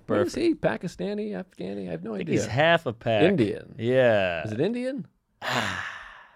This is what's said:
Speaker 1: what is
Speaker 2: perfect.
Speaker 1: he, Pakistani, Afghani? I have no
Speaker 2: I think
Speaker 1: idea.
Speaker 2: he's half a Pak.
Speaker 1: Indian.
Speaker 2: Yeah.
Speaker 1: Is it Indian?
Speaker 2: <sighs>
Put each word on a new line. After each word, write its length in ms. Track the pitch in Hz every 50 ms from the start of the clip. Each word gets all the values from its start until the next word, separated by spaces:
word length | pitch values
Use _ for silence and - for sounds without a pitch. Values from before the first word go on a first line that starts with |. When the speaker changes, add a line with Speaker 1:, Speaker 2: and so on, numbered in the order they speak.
| _ -
Speaker 1:
what 120 | 220 208
is 160 | - 339 -
Speaker 2:
perfect. 100 | - -
Speaker 1:
he, 80 | 339 311
Pakistani, 800 | - - 185 214 - - 175 - - 180 196 208 208 208 214
Afghani? 560 | 202 180 185 - _ - - 190 202 202 196 180
I 40 |
have 120 | 170 165 175
no 100 | 226 220
Speaker 2:
I 40 | 202
think 120 | - -
Speaker 1:
idea. 100 | 139 139
Speaker 2:
he's 40 | - -
half 380 | 110 131 151 165 170 165 -
a 80 | 131 113
Pak. 300 | - - 123 113 107 139
Speaker 1:
Indian. 500 | 180 202 160 113 98 85 78 - - - -
Speaker 2:
Yeah. 640 | 110 117 127 131 127 120 110 101 95 92 85 82 76
Speaker 1:
Is 80 | 107
it 80 | 107 110
Indian? 460 | 147 202 240 247 247 254 277 262 165 - _ _ _ _ _ _
Speaker 2:
<sighs> 60 | - - 127 123 110 101 92 92 87 - - - - - - - - - _